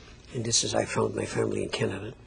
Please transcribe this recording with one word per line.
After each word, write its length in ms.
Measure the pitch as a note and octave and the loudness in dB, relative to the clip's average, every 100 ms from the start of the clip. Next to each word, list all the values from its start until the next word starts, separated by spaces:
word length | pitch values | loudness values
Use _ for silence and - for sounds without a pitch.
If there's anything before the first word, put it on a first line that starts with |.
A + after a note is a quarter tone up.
| - - - | -18 -18 -8
And 100 | B2+ | -4
this 200 | A2+ A#2 | 2 2
is, 120 | A2+ A2 | 4 2
I 100 | G#2+ | 2
found 300 | - A2 G#2+ | 2 2 0
my 100 | G#2 | -2
family 380 | A#2 A2 G2+ | 0 0 0
in 60 | F#2+ | -2
Canada. 440 | - A2 F#2+ G#2+ - | 0 0 0 -8 -12